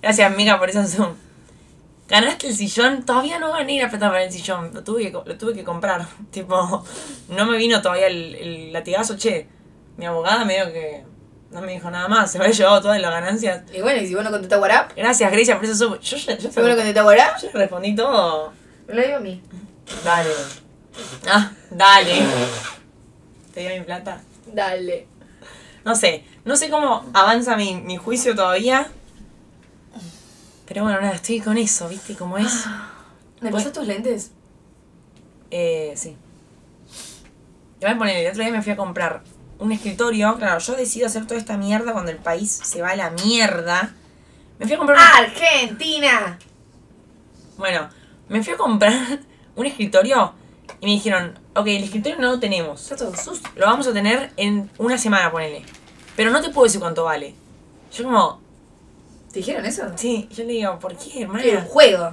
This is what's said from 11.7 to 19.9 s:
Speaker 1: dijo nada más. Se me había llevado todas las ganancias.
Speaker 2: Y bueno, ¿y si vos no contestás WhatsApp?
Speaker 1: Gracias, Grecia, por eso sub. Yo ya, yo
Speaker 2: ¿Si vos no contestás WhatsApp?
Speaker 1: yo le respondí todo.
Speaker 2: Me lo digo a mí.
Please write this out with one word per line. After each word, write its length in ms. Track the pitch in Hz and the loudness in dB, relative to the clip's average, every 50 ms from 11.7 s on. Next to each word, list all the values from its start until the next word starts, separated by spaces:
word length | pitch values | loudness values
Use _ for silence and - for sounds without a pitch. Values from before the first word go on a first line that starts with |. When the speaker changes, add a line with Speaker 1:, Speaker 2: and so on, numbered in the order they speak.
| 185 | -10
Speaker 1:
dijo 180 | 180 170 175 | -10 -10 -8
nada 160 | 175 175 180 | -6 -6 -2
más. 240 | 185 214 226 208 190 | 2 4 4 2 2
Se 80 | - 180 | 0 0
me 60 | 190 | 2
había 120 | 202 220 | 2 4
llevado 240 | 208 196 190 208 190 190 | 6 6 8 6 6 6
todas 180 | 202 208 202 | 4 0 2
las 100 | 185 170 | 0 -2
ganancias. 520 | 165 170 175 185 202 220 220 202 180 - - - - | -2 -2 -4 -4 -4 -2 -2 -4 -4 -4 -8 -14 -10
Speaker 2:
Y 80 | 185 | -4
bueno, 200 | 196 247 277 240 | -2 0 0 0
¿y 60 | 202 | -2
si 80 | 185 180 | -2 -4
vos 80 | 196 214 | -4 -4
no 80 | 220 | -2
contestás 300 | 214 208 190 185 208 202 | -4 -6 -2 0 2 2
WhatsApp? 320 | 196 196 220 254 269 - - | 4 4 4 4 2 0 -6
Speaker 1:
Gracias, 380 | - 202 233 247 - 226 196 190 | -2 0 0 2 2 2 2 4
Grecia, 240 | 208 240 247 220 | 4 4 4 2
por 80 | 185 208 | 0 0
eso 100 | 220 220 | -2 0
sub. 240 | 202 240 226 196 - | 0 0 0 0 -4
Yo 160 | - - 247 285 | -8 -8 -8 -8
ya, 160 | - - 220 214 | -6 -6 -6 -6
yo 120 | - 240 - | -6 -6 0
Speaker 2:
¿Si 80 | - | 2
vos 80 | 233 240 | 2 4
no 80 | 240 | 4
contestás 280 | 226 220 214 202 214 208 | 2 2 2 2 6 8
WhatsApp? 340 | 208 208 226 269 311 640 - - | 8 10 10 8 6 4 -4 -8
Speaker 1:
yo 40 | - - | -8 -2
le 60 | 208 | 0
respondí 360 | 196 190 180 180 185 208 208 | 0 0 -2 -6 -4 -4 -2
todo. 560 | 208 233 269 269 214 185 170 160 156 156 156 - - - - - - - | 0 0 2 2 2 2 2 0 -4 -6 -8 -12 -20 -20 -20 -20 -20 -16
Speaker 2:
Me 80 | - 202 | -8 -2
lo 80 | 233 247 | -2 0
digo 140 | 277 285 | 0 -2
a 40 | 277 | -4
mí. 220 | 220 190 185 185 - - - 180 202 - - - - - | -6 -8 -12 -12 -16 -20 -20 -20 -20 -20 -20 -20 -18 -16